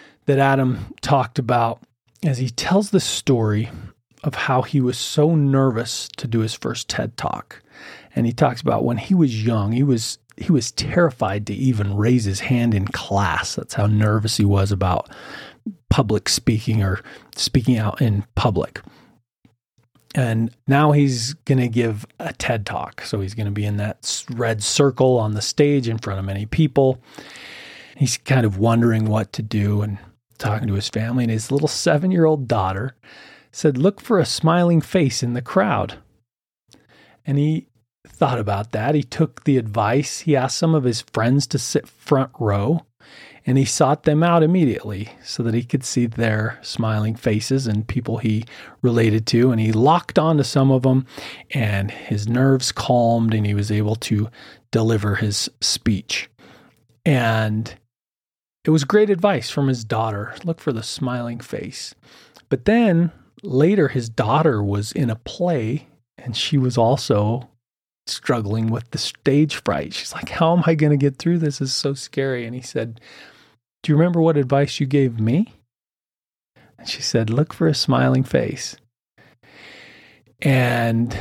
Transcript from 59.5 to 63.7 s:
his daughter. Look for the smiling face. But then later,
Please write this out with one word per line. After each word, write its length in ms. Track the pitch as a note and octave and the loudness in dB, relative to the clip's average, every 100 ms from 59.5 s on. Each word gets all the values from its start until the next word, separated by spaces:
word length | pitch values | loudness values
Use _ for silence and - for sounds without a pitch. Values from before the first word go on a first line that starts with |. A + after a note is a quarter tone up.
| - C3+ | -2 0
his 160 | B2 A2 | -2 -4
daughter. 500 | A2+ A2 G#2 G#2+ - | -4 -2 -4 -8 -8
Look 160 | E3+ E3 | -8 -6
for 140 | - | -4
the 100 | A2 | -6
smiling 560 | - - B2+ B2 A#2+ A#2 | -6 -6 -6 -4 -8 -10
face. 560 | - - - - - - _ - - - - | -10 -10 -10 -12 -16 -18 _ -20 -20 -18 -6
But 160 | C#3 - | -4 2
then 460 | A#3 A3 E3 E3+ - _ _ | 4 4 4 2 -2 _ _
later, 460 | G3+ C3 E3 | -2 2 4